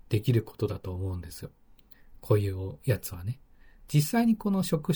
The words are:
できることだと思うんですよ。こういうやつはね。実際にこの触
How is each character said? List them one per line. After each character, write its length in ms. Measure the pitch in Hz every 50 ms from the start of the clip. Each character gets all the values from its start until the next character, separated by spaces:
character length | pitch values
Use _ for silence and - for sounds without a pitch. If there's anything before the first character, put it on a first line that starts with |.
| - -
で 100 | - 107
き 100 | 107 -
る 120 | 120 113 107
こ 160 | - - -
と 80 | -
だ 120 | 101 101 92
と 140 | - 95 92
思 220 | 90 92 95 92
う 20 |
ん 60 | 90 85
で 80 | 82
す 100 | - -
よ。 100 | - 147 - _ _ - - - _ _ - - - - - -
こ 140 | - - 117
う 40 | 104
い 120 | 101 98
う 280 | 95 92 95 95 - - -
や 140 | - 110 92
つ 160 | - - 95
は 100 | 87 87
ね。 160 | 101 123 - - _ - - - - - - - -
実 300 | - 147 147 - - 233
際 60 | 240
に 100 | 233 226
こ 140 | 214 - 208
の 120 | 196 190 180
触 300 | - - 156 - - -